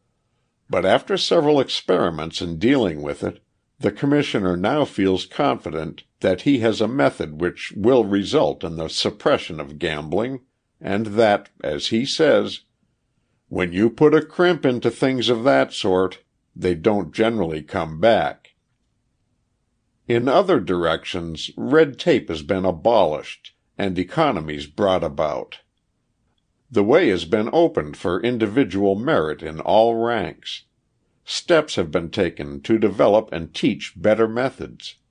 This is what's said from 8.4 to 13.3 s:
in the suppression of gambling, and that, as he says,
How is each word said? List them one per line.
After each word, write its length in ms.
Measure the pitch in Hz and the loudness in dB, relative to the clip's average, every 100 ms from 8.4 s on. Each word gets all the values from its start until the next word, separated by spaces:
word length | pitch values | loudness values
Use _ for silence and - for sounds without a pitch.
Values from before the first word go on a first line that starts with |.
| 98 69 | 0 -2
in 120 | 87 82 | -8 -8
the 140 | 80 | -6
suppression 680 | - 107 - 156 135 - 80 | -4 -4 -2 0 0 -2 -12
of 200 | 71 76 | -12 -8
gambling, 600 | 85 76 78 90 120 135 _ _ _ _ | -6 -6 -4 -4 -4 -8 _ _ _ _
and 280 | - 101 110 | -6 -4 -2
that, 420 | 104 110 101 - _ | 2 4 2 -2 _
as 240 | 69 76 - | -6 -6 -2
he 180 | 110 139 | -2 -2
says, 560 | - 151 110 104 - _ _ _ _ _ _ _ | 0 4 4 2 -6 _ _ _ _ _ _ _